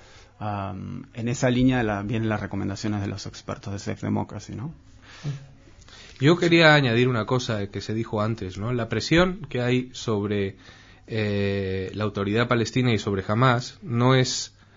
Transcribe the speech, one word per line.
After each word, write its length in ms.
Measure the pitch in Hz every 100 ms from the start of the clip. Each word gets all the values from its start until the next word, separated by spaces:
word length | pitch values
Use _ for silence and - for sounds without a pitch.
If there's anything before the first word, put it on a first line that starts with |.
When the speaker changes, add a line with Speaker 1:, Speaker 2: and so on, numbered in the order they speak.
| - - - _
Speaker 1:
am, 640 | 104 101 98 95 95 95 -
en 160 | - 117
esa 200 | 120 131
línea 320 | 123 131 127
la, 180 | 110 101
vienen 260 | 101 113 110
las 140 | 107
recomendaciones 580 | 98 98 98 98 107 104
de 80 | 98
los 180 | 98 -
expertos 460 | - - 101 -
de 80 | 98
Safe 260 | 104 101 107
Democracy, 480 | 104 101 107 101
¿no? 200 | 101 135 160 - - - - 147 135 - - - - - - - -
Speaker 2:
Yo 160 | 135 170
quería 360 | 170 170 160
añadir 340 | 151 131 113 123
una 180 | 123 104
cosa 420 | 127 123 107 101
que 120 | 101
se 140 | -
dijo 280 | 110 113 107
antes, 360 | 107 113 92 92
¿no? 160 | 107
La 160 | 123 113
presión 560 | 110 - 160 185 185 147
que 140 | 123
hay 280 | 123 127 127
sobre, 640 | - - 107 101 104 98 - - - - - -
eh, 880 | 110 104 101 101 98 95 95 95
la 100 | 98
autoridad 440 | 107 101 101 107 120
palestina 440 | 120 107 131 123
y 60 | 107
sobre 260 | 107 98 95
Hamas 520 | 107 131 120 - -
no 340 | 180 120 123 131
es 380 | 127 - - - _